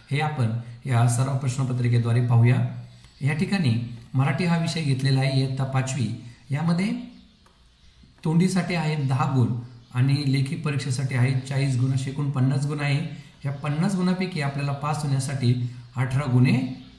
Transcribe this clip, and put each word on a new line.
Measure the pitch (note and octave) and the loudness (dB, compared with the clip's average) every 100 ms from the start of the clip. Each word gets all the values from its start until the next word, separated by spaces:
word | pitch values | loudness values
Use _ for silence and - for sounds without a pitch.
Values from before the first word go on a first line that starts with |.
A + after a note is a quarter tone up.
| - | -6
हे | C#3 | -2
आपण | D3+ C#3+ A2 A#2 - - C#3 | -2 0 -2 -2 -8 -12 -2
या | A#2 A#2+ | 2 4
सराव | A#2+ C3 C3 | 2 0 0
प्रश्नपत्रिकेद्वारे | C3 C3+ B2+ B2 A#2+ A#2+ A#2 B2 A#2+ | -2 -2 -2 0 2 2 2 2 4
पाहूया. | A#2 A#2+ C#3 - - - - - - | 6 6 4 0 -6 -14 -20 -20 -4
या | C#3+ | -2
ठिकाणी | D#3+ F#3 G3 C3+ A2+ A#2+ - - | 0 0 0 2 0 -2 -12 -4
मराठी | C3 C#3+ E3 E3+ | 0 0 2 2
हा | E3 | 0
विषय | - E3 | 0 -2
घेतलेला | C#3+ B2 C3+ C3+ | -2 0 2 2
आहे | C3+ C3 | 2 2
इयत्ता | C3+ C3 | 0 -2
पाचवी. | B2+ C3 B2 D3+ G#2 - - - - | -2 -2 -2 -2 -4 -6 -12 -18 -6
यामध्ये | C#3+ E3+ E3+ G#3 B3 - - - _ _ _ _ _ - _ - - D#3+ | -2 0 0 0 -4 -8 -18 -20 _ _ _ _ _ -20 _ -20 -8 0
तोंडीसाठी | E3+ F#3+ F#3+ E3+ E3+ | 4 4 2 0 -2
आहे | D#3 D3+ | 0 0
दहा | C3 B2+ - C3 | 0 0 2 2
गुण | G#2 - - - - | 2 0 -8 -18 -8
आणि | B2 C3+ C#3 C3+ | 0 2 2 2
लेखी | C3+ C3 - | 0 0 -2
परीक्षेसाठी | D3+ C#3+ D3 B2+ B2+ B2 | -4 -4 -4 -4 -2 2
आहे | C3 C3+ | 2 2
चाळीस | - C3+ C#3 B2 | -2 0 0 2
गुण, | C3 | 2
असे | C3 C3+ | 0 -2
एकूण | D3 C#3 | -4 -2
पन्नास | C3 C3+ C3+ C#3+ | 2 2 2 -2
गुण | D3 | -2
आहे. | C#3+ C#3+ F3 - - - C3+ | 0 0 -2 -10 -16 -10 -8
या | |
पन्नास | - D3 D3+ G3+ F#3 | -6 -4 0 0 0
गुणापैकी | F3+ F3+ F3+ D3+ | 0 0 -2 -4
आपल्याला | C#3 C#3+ C#3 | -4 -4 -4
पास | B2+ D3 D3+ | -4 -4 -2
होण्यासाठी | C#3+ C3+ D3 B2 A#2+ A#2+ - - - B2 | 0 -2 -2 0 0 0 -2 -8 -10 -4
अठरा | B2+ C3+ C#3 | -2 0 2
गुणे | B2 C#3 B3+ - - - | 4 6 4 0 -8 -14